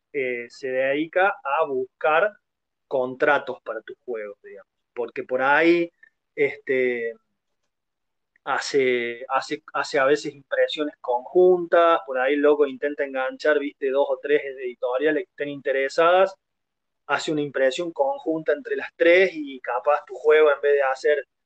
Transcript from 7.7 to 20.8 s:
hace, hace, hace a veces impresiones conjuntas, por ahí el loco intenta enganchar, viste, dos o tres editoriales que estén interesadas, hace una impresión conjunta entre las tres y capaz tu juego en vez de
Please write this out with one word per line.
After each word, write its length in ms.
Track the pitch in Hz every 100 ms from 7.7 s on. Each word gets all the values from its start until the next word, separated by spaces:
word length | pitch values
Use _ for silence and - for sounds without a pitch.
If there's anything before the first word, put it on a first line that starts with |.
| _ _ _ _ _ _ _
hace, 800 | 147 127 - 143 127 123 120 117 131
hace, 340 | 135 - 147 -
hace 240 | 139 135 147
a 60 |
veces 300 | 135 147 151
impresiones 600 | 139 _ 131 127 156 147 -
conjuntas, 1000 | - 123 127 180 185 180 170 175 170 165 -
por 120 | 127
ahí 160 | 131
el 60 | 147
loco 260 | 147 147 139
intenta 380 | 131 147 147
enganchar, 540 | 143 131 131 135 156 147
viste, 320 | 143 - 139
dos 160 | 135 139
o 80 | 131
tres 200 | 143 147
editoriales 800 | 139 131 127 120 127 127 151 151
que 60 | 127
estén 180 | - 143
interesadas, 840 | 143 135 135 135 - 170 180 190 - _ _ _ _ _ _ -
hace 260 | 147 -
una 100 | 151
impresión 500 | 147 131 131 127 175
conjunta 600 | 165 135 139 160 160 160
entre 240 | 147 - 139
las 140 | 131 -
tres 340 | 170 180 190
y 260 | 160 143 131
capaz 440 | - 123 147 147 -
tu 80 |
juego 360 | - 151 151 151
en 80 | 139
vez 120 | 143
de 80 | 143